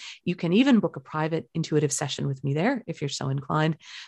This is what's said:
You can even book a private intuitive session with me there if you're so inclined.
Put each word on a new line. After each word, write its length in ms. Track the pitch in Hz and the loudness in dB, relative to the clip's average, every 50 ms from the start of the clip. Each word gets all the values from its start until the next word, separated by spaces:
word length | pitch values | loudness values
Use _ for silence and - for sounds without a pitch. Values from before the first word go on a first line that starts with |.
| - - - - - | -12 -18 -16 -8 -4
You 120 | 175 175 | -4 -4
can 180 | - - 165 175 | -2 0 2 4
even 260 | 214 262 285 254 208 | 6 6 6 6 4
book 160 | 180 160 - | 4 2 -2
a 60 | 151 | -6
private 480 | 139 - - 156 156 156 165 156 - _ - | -12 -8 -4 -2 -2 -2 -2 -4 -6 _ -4
intuitive 380 | 165 160 - 160 151 151 139 | -4 -2 0 2 2 2 2
session 360 | - - 147 135 - - 143 143 | 0 -2 -4 -4 -4 -4 -4 -4
with 160 | 135 135 - | -4 -4 -2
me 100 | 139 139 | -2 0
there 300 | 151 170 240 285 240 - | 0 2 0 0 -2 -4
if 160 | - 160 - | -8 -8 -6
you're 80 | 147 139 | -6 -6
so 200 | - - 135 135 | -6 -4 -4 -2
inclined. 480 | 135 139 135 - - 151 156 160 156 - - - - - - | -2 -4 -4 -2 0 2 2 2 0 -2 -6 -18 -18 -18 -18